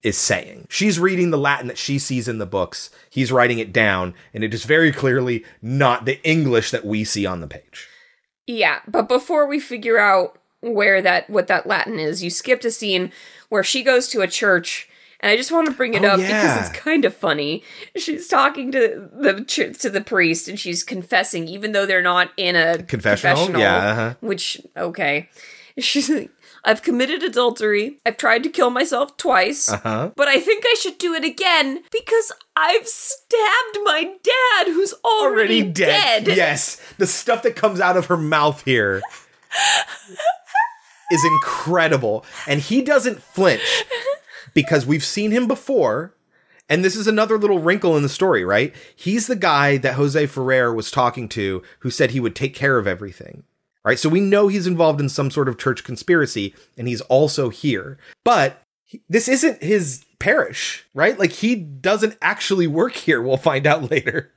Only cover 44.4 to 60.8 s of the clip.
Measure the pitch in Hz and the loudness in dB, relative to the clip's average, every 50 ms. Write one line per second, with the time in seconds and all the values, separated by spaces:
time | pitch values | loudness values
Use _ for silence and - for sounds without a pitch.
44.4 | - - _ 160 143 - 165 147 123 127 151 156 - - - 202 208 214 208 247 | -20 -2 _ 0 2 4 2 0 2 2 -2 0 0 -4 -4 -2 -2 0 0 0
45.4 | 254 220 269 254 - - 277 226 156 120 107 131 160 190 _ _ _ _ _ _ | 0 0 -2 -4 -2 0 0 2 2 2 0 -2 -6 -8 _ _ _ _ _ _
46.4 | _ _ _ _ _ _ - 175 185 190 185 220 202 214 220 214 214 214 220 214 | _ _ _ _ _ _ 0 2 2 0 0 0 0 0 2 2 2 2 2 2
47.4 | 208 202 202 180 156 170 185 208 - 180 160 151 143 135 139 - 190 190 156 107 | 4 2 2 2 2 -2 -2 0 2 2 2 2 0 -2 -2 0 0 2 2 2
48.4 | 90 90 98 107 131 147 - - - - _ _ - 180 202 240 214 - 254 196 | 2 2 2 2 0 0 -6 -14 -20 -20 _ _ -4 -2 -2 -2 0 -2 -2 0
49.4 | 185 175 151 143 143 143 139 135 127 135 123 131 143 143 135 156 147 139 - 139 | 2 2 2 4 4 4 2 2 0 -2 0 0 0 0 2 0 0 0 -2 -4
50.4 | 131 127 131 127 123 120 117 113 107 - - 139 127 120 - - 120 104 - 113 | 0 2 2 2 2 2 0 -2 -6 -4 -2 0 0 0 0 -4 -10 -8 -6 -4
51.4 | 101 98 95 92 - - - _ - 131 - - 143 123 117 135 120 113 - - | -4 -4 -4 -6 -10 -14 -20 _ -8 -6 0 0 0 0 0 -2 -4 -4 -4 -4
52.4 | 135 135 139 - 139 143 135 120 101 98 92 87 104 98 90 - - 78 80 - | -6 -6 -4 -2 0 2 2 2 0 -2 -4 -4 -8 -14 -14 -16 -20 -20 -20 -20
53.4 | - _ _ _ _ _ _ _ _ 107 123 127 - 156 160 185 202 196 196 202 | -20 _ _ _ _ _ _ _ _ 0 0 2 2 2 2 2 2 4 4 4
54.4 | 208 202 190 208 175 180 180 165 170 160 156 143 143 135 - - 139 135 - 151 | 4 4 2 0 -2 -2 0 2 2 2 2 2 -2 -2 -2 -2 -4 -2 0 0
55.4 | 143 135 120 - - 135 123 - - - 127 - - - 180 165 147 135 - 113 | -2 -2 -2 -2 -2 -2 -2 -2 -6 -12 -12 -10 0 2 2 2 2 0 -2 -6
56.4 | 101 98 _ _ _ _ _ - 117 123 120 117 127 - 127 135 151 147 - - | -6 -6 _ _ _ _ _ -8 -6 -6 -6 -6 -2 2 4 4 4 2 0 -2
57.4 | 135 117 110 - - 147 120 95 92 139 139 _ _ - - _ _ 240 240 190 | -2 -4 -4 -4 -2 -2 -2 -2 -4 -10 -16 _ _ -20 -20 _ _ 4 4 4
58.4 | 139 - - _ _ _ _ _ _ _ - - _ _ 160 147 - - 262 262 | 4 2 -2 _ _ _ _ _ _ _ -20 -20 _ _ 0 0 2 4 2 4
59.4 | 302 320 226 - - 156 214 208 170 143 131 - _ _ _ _ - 196 262 311 | 4 2 0 0 -2 0 0 0 0 -2 -6 -10 _ _ _ _ 0 0 2 2
60.4 | 139 - 123 - - - - - | 0 -2 -6 -8 -8 -8 -8 -12